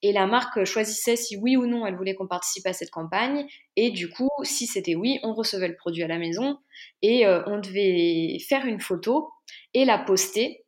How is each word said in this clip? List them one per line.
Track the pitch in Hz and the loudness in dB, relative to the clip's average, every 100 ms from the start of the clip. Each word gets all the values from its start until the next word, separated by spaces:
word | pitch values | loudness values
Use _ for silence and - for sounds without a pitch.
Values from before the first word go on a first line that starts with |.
et | 202 | 2
la | 202 190 | 4 4
marque | 233 247 - | 2 0 -2
choisissait | 190 - 214 214 - 233 | 0 0 -2 -2 0 0
si | 233 208 | -2 -4
oui | 226 262 | 2 4
ou | 247 | 2
non | 240 220 | 0 -2
elle | 185 | -4
voulait | 190 190 | -4 -4
qu'on | 190 | -4
participe | 180 - - 190 | -4 -4 -4 -4
à | |
cette | 185 170 | -6 -8
campagne, | - 160 185 240 285 285 - _ - | -10 -4 -2 -2 -2 -6 -14 _ 0
et | 233 | 2
du | 190 175 | 0 -8
coup, | - 254 285 | -2 -2 -2
si | - - 240 | -4 -4 -4
c'était | 202 185 165 | -4 -2 0
oui, | 220 277 | 0 -2
on | 226 | -4
recevait | 220 220 196 180 | -4 -4 -2 -4
le | 170 | -4
produit | - 170 | -6 -4
à | 165 | -4
la | 165 | -2
maison, | 165 170 262 285 _ - - _ | -4 -2 -2 -4 _ -20 -20 _
et, | 202 240 214 | 2 6 6
euh, | 175 - | 4 2
on | 208 | -6
devait | 190 190 196 180 170 165 165 - - | -4 0 2 4 4 2 -2 -4 0
faire | 269 262 | 0 0
une | 202 | -6
photo | - 185 - 269 311 - - - - | -4 -4 0 0 0 -14 -20 -20 -2
et | 240 | 2
la | 262 208 | 4 4
poster | - 190 - 208 254 - | 4 2 2 0 -2 -4